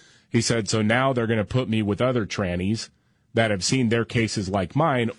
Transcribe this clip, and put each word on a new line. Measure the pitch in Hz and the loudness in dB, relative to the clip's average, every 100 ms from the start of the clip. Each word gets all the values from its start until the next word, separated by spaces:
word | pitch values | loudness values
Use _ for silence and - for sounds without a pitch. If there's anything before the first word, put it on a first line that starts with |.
| - - _ | -20 -20 _
He | 117 | 0
said, | 110 117 101 | 0 -2 0
"So | 113 | 0
now | 107 117 135 | 2 2 2
they're | 123 113 | 0 0
gonna | 113 | 0
put | 101 127 123 | 0 -2 0
me | 110 | 0
with | 104 98 | 0 0
other | 123 123 95 | 0 0 -2
trannies | - 95 87 95 110 - _ _ _ _ | -2 -2 -2 -2 -2 -6 _ _ _ _
that | 117 113 | 0 0
have | 101 | 0
seen | 90 135 120 | 0 2 2
their | 117 | 2
cases | 113 120 113 - 92 | 0 0 -2 -2 -2
like | 101 90 | -2 -2
mine, | 139 160 127 113 | 0 0 2 -2